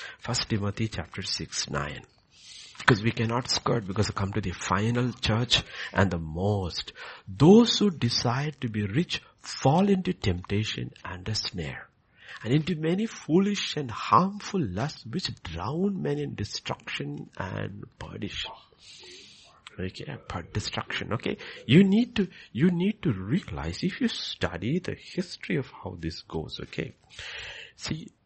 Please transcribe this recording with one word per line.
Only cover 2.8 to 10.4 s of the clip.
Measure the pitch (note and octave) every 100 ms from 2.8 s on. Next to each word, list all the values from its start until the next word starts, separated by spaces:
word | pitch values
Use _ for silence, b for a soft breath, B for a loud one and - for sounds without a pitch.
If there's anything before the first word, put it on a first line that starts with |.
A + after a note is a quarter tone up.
| - G#2
we | A2+
cannot | - A2+ A#2+ -
skirt, | - - B2 F#2+
because | F#2+ G2+
we |
come | - G2
to | G#2
the | F#2+
final | F2 - F#2+ A2 A#2+ B2
church | - - A2 B2 - - B B
and | - G2
the | F2
most. | D#2+ D#2+ G2+ G2+ F#2+ - - - B B -
Those | F#2+ D3 G#3+ A#3 -
who | G#3
desire | D3+ A#2+ - B2 B2+ D3+ -
to | B2
be | G#2+ G#2
rich | A2+ F3 - B B
fall | - - C3+ D#3+ G3+
into | F#3+ F#3
temptation | - G#2+ F2